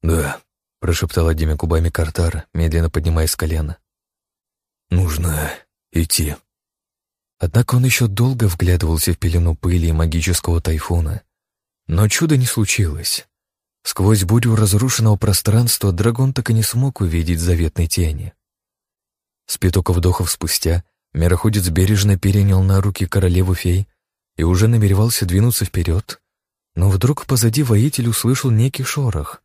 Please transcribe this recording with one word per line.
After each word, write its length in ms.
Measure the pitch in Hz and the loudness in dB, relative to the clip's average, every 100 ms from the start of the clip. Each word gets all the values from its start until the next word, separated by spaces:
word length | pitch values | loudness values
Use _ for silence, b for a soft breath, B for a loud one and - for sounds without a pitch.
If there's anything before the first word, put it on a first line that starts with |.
«Да», — 380 | 82 82 71 - _ _ _ _ | 0 -2 -2 -8 _ _ _ _
прошептал 480 | 87 82 85 - 82 | -4 -2 -2 0 0
одними 260 | 78 80 | 0 0
губами 360 | 76 80 82 82 | -2 0 0 0
Картар, 580 | - 80 - 85 80 - | -2 -4 0 -2 -2 -8
медленно 380 | 80 82 80 82 | -2 0 0 0
поднимаясь 400 | 85 80 80 78 | 0 0 0 0
с 40 | - | -2
колена. 440 | 80 80 76 87 _ _ _ _ _ _ _ _ _ _ _ | -2 -2 -4 -8 _ _ _ _ _ _ _ _ _ _ _
«Нужно 600 | 90 90 76 85 76 76 - _ _ _ | -2 0 -2 -4 -4 -6 -10 _ _ _
идти». 440 | 85 80 - 76 71 _ _ _ _ _ _ _ _ _ _ | -4 -2 -2 -2 -6 _ _ _ _ _ _ _ _ _ _
Однако 360 | 92 113 123 127 | -2 0 2 2
он 100 | 127 | 2
еще 220 | - 117 | 2 0
долго 400 | 98 123 127 110 | 2 0 2 -2
вглядывался 640 | 85 90 90 80 80 - | 0 0 2 0 0 -2
в 40 | 87 | -2
пелену 380 | 92 82 85 80 | 0 0 0 0
пыли 340 | 87 87 82 | 0 0 0
и 20 | |
магического 680 | 80 82 80 80 87 - 85 | 0 0 0 -2 -2 0 -2
тайфуна. 640 | 80 80 - 85 78 110 _ _ _ _ _ _ - | 0 -4 -2 -2 -2 -6 _ _ _ _ _ _ -4
Но 200 | 82 107 | 0 2
чуда 300 | - 165 147 | 2 2 2
не 80 | 123 | 0
случилось. 840 | - 104 - 90 71 82 - - _ _ _ _ _ | -2 -2 0 -2 -2 -6 -8 -10 _ _ _ _ _
Сквозь 400 | - - 95 110 | -12 0 2 2
бурю 320 | 92 117 120 110 | 2 2 2 2
разрушенного 600 | 107 101 127 123 113 101 | 2 2 0 2 2 2
пространства 760 | 98 95 - 107 120 - 101 | 0 0 2 2 2 0 -2
дракон 420 | 90 104 117 131 | 0 0 2 0
так 160 | 131 120 | -2 0
и 40 | |
не 100 | 113 | 0
смог 380 | 107 117 135 - | 0 0 -2 -2
увидеть 380 | 92 82 80 85 | -2 0 0 -2
заветной 480 | 85 87 82 - 85 | 0 0 0 -2 -2
тени. 460 | - 85 73 - - _ _ _ _ _ _ _ _ _ _ _ | 0 -2 -2 -10 -14 _ _ _ _ _ _ _ _ _ _ _
С 120 | - | -4
пяток 340 | 92 90 87 | 0 0 0
вдохов 380 | 87 87 87 87 | 0 2 0 -2
спустя 540 | - 78 - 82 87 - _ _ | -4 -4 -4 0 -2 -4 _ _
мироходец 560 | 71 85 87 113 104 87 | -2 0 2 0 0 0
бережно 500 | 80 95 104 101 98 | 0 2 2 2 2
перенял 420 | 98 101 98 95 | 2 2 4 4
на 180 | 95 95 | 4 2
руки 240 | 98 92 92 | 0 -2 -2
королеву-фей 840 | 101 92 87 92 90 90 90 98 _ _ _ _ - | 0 2 2 0 0 0 0 -2 _ _ _ _ -2
и 80 | |
уже 240 | 80 92 110 | 0 2 2
намеревался 580 | 117 104 98 113 - 92 | 4 2 2 0 0 0
двинуться 380 | 92 117 117 | 2 2 0
вперед, 580 | 98 - 85 85 - - _ _ _ _ _ - | -4 -2 -2 -2 -4 -16 _ _ _ _ _ -2
но 140 | 95 | 0
вдруг 360 | 95 120 147 - | 2 0 -2 -2
позади 380 | 131 113 117 | 0 0 0
воитель 460 | 135 104 135 - 117 | 0 2 2 0 -4
услышал 420 | 113 113 131 135 | -2 -2 0 0
некий 320 | 110 127 - | 2 0 -2
шорох. 580 | 131 - 131 85 73 - | -6 -4 -2 -4 -6 -14